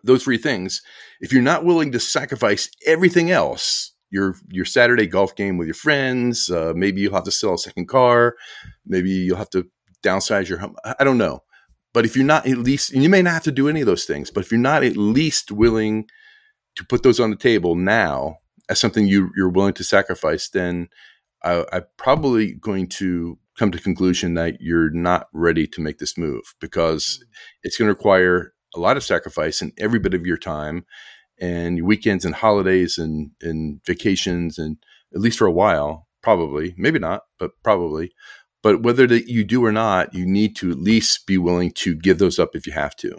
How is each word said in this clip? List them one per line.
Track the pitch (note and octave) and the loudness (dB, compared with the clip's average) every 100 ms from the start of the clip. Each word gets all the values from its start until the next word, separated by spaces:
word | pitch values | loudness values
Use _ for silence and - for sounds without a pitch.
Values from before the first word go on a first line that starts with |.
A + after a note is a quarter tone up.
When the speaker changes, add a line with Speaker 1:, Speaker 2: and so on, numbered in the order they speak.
Speaker 1:
Those | - B2+ | 4 2
three | - A#2+ | 4 -2
things, | D3+ A2 F#2 - - - - _ | -2 -4 -6 -10 -12 -20 -20 _
if | - | 0
you're | B2+ | 2
not | B2 E3 | 4 2
willing | E3+ E3+ D3 | 2 2 0
to | A#2+ | -4
sacrifice | - D#3 C3+ B2 A2+ G#2+ - _ D3 | -4 -4 -6 -2 0 0 -4 _ 0
everything | D#3+ F3+ F3 E3+ | 4 4 4 2
else, | E3+ D2 - - - - _ _ | 0 0 -4 -6 -6 -8 _ _
your, | G2 G2 F2+ - | -2 -2 -4 -10
your | F#2 F2+ | -8 -2
Saturday | B2+ A#2+ A#2+ G2+ | 4 4 4 2
golf | G2 F#2+ | 2 0
game | - G2+ F2+ | -2 -4 -4
with | D#2+ | -4
your | |
friends, | - D3+ C#3+ C3 B2+ B2 A#2 - | -4 -2 0 0 -2 -2 -2 -4
uh, | F2 E2 E2 | -2 -2 -2
maybe | G2 F#2+ | -2 0
you'll | G2 | -2
have | F#2+ | -2
to | G2 | -4
sell | - G#2+ | -4 -2
a | F2 | -4
second | - - F2 | -6 -10 -2
car, | C3+ B2 A#2+ A#2+ - - - - - - | 2 4 4 2 -2 -20 -20 -20 -20 -4
maybe | F#2+ F#2 | -2 0
you'll | F#2+ F#2 F2+ | -2 -2 -4
have | F#2+ | -2
to | F#2+ F2+ _ _ _ | -4 -6 _ _ _
downsize | G2+ F#2+ - G#2 F2+ | -2 -2 0 -2 -2
your | E2+ | -6
home, | F#2+ - | -10 -14
I, | - - | -14 0
I | |
don't | C#3 B2+ | 2 4
know. | F2+ C2 _ _ _ _ _ | 0 -2 _ _ _ _ _
But | A#2+ | 0
if | A#2 | 0
you're | C3 | 2
not | C3+ D3+ C3 | 2 2 2
at | B2 | 0
least, | A#2+ C#3 - | 0 -2 -2
and | C3 | 2
you | D3+ | 4
may | G3 | 4
not | F3+ | 2
have | E3 | 0
to | D#3 | -2
do | C3 C#3+ | 0 0
any | D#3+ | 2
of | A#2+ | 0
those | F2 | 0
things, | - D2 C2+ | -2 -8 -6
but | G2+ | -8
if | F#2 | -2
you're | A2+ | 0
not | B2+ D3+ | 2 2
at | B2+ G2+ | 0 0
least | G#2 B2 D#3+ - - | 0 2 0 -4 -6
willing | G#2 A#2 A2 G#2+ G#2+ G#2+ _ _ _ _ _ _ - | 2 2 2 0 -2 -6 _ _ _ _ _ _ -18
to | |
put | - A#2+ | -4 2
those | C3 A#2 | 4 4
on | A2+ | 2
the | G#2 | 2
table | B2+ A2 E2+ | 2 2 2
now | E2+ F#2+ A2+ F2+ C2+ D2 E2 _ _ - | 0 2 2 2 -2 -6 -10 _ _ -6
as | G2 | -2
something | A2+ G#2+ G2+ | 0 2 2
you, | G2 F#2 G2 | 2 0 0
you're | F#2 | 0
willing | F#2 G2 | 2 0
to | - | -2
sacrifice, | F#2 G2+ - F2+ D#2 E2+ - | 0 2 2 -4 -2 -2 -4
then | G2 F2+ F2 F2 _ - _ _ _ | -4 -4 -6 -10 _ -20 _ _ _
I, | E2+ F2 - | -2 -2 -2
I'm | F#2 - _ | -6 -8 _
probably | - D3+ C#3+ A#2 G#2+ | 0 0 2 0 0
going | - A2 F#2+ F2+ | -4 -6 -4 -4
to | - F#2+ F2 E2+ E2+ _ - | -4 -4 -2 -6 -10 _ -2
come | G#2+ | -2
to | F2+ | 0
the | |
conclusion | G2 F2 F#2 F2+ F2+ | -4 0 0 0 -2
that | E2+ E2 - | -2 -4 -6
you're | D2+ E2 D#2+ | -2 0 0
not | E2 F2 F2+ - | 0 0 0 -2
ready | D2+ E2+ E2 D2+ | 0 0 2 -2
to | - | -4
make | D#2 D2 | -8 -8
this | D2+ - | -10 -6
move | D#2+ A#1+ - _ | -6 -6 -12 _
because | D#2 F#2 E2 D#2+ - - | -8 -2 0 0 -4 -8
Speaker 2:
Mm. | _ - - _ | _ -20 -20 _
Speaker 1:
it's | F#2 - | -12 0
gonna | A2 | 0
require | G2 G#2 F#2+ F#2 F2+ F2 _ _ | 2 4 4 4 2 -2 _ _
a | E2+ | -2
lot | F2+ C#3 | 0 0
of | |
sacrifice | - F2 D#2 - D#2 - | 0 -2 -2 -6 -4 -4
in | D#2 - | -8 -6
every | G#2+ A#2 | -2 0
bit | G2 | 0
of | F#2 E2+ | -2 -2
your | E2 | -6
time | - D2+ D2+ E2+ - - - - _ _ | -6 -8 -8 -10 -12 -20 -20 -20 _ _
and | F2+ F2 E2+ F2 | -6 -4 -2 -2
your | F2 | 0
weekends | G#2+ A2+ F#2+ | 0 0 -2
and | F2+ | -4
holidays | D#2 A2 G#2 F#2 F#2 F2 - | 0 2 2 2 2 0 -4
and, | D#2+ D#2 D2 _ | -4 -6 -8 _
and | E2+ D#2+ D#2 C#2+ - | -8 -6 -8 -10 -8
vacations, | F2 A2 F#2+ - F2 E2+ D#2 | -4 -2 -2 -2 -4 -6 -6
and | D#2 D2+ _ _ _ | -8 -10 _ _ _
at | - | -2
least | A2+ - | -2 2
for | G#2 | 2
a | |
while, | E2+ G#2 D#2+ D2 D#2+ _ _ | 4 2 2 -2 -8 _ _
probably, | - G2 D#2+ C#2+ E2+ F2 | 0 2 0 -4 -8 -2
maybe | A2 D#3+ | -2 0
not, | E2 G2 _ _ | -4 -6 _ _
but | F2 _ | -10 _
probably. | A2+ G2 E2+ D#2 F2 _ - - _ _ | 0 0 0 -6 -10 _ -20 -20 _ _
But | A2 G2 | 2 4
whether | A#2 A#2+ B2+ | 2 4 6
that | A#2 A#2 | 4 2
you | A#2+ | -2
do | G2 B2 | 0 2
or | A#2 | 2
not, | G#2+ A2 F#2 D2+ | 2 2 0 0
you | F2+ F2+ | -2 0
need | G2 G#2+ - | 2 2 -2
to | F#2 | -6
at | D2 | -2
least | F#2 A2+ - - - | 2 2 2 -2 0
be | F#2+ | 0
willing | F2 F2 F2+ | 2 0 -2
to | - F#2 | -4 -4
give | D#2+ F2+ E2+ | -2 2 4
those | F#2+ E2+ | 2 2
up | D#2+ D#2 | -2 -2
if | - | -8
you | |
have | D2+ D2 - | -6 -6 -6
to. | F2+ | -12